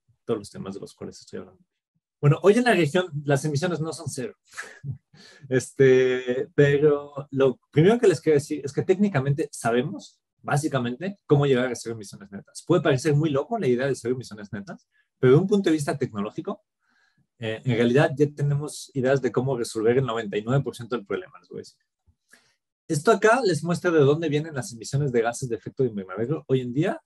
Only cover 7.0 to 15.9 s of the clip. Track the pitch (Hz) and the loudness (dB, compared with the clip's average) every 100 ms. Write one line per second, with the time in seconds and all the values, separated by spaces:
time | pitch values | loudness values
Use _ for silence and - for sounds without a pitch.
7 | 143 139 143 135 135 123 _ 143 180 240 | -4 -14 -6 2 2 0 _ 4 4 6
8 | 226 156 156 143 - 151 143 151 139 185 | 4 2 2 2 0 -8 -6 -4 -2 0
9 | 208 139 135 143 147 - 117 120 151 294 | 0 0 -2 -2 -4 -4 -2 0 -2 -6
10 | - _ _ _ - 147 151 135 120 127 | -16 _ _ _ -4 -2 0 -2 -4 -6
11 | 190 - - 143 143 123 123 120 113 113 | -10 -6 2 4 4 2 0 -4 -8 -10
12 | 98 - 101 98 - - - 170 156 131 | -12 -18 -16 -18 -16 -10 0 0 2 0
13 | 160 143 160 135 147 233 139 120 139 123 | 2 0 0 -2 -4 -4 0 0 -2 -4
14 | 117 127 113 107 104 104 101 - _ _ | -4 -6 -8 -16 -14 -14 -14 -18 _ _
15 | _ - 127 143 196 202 185 156 147 | _ 0 6 6 4 2 2 0 -2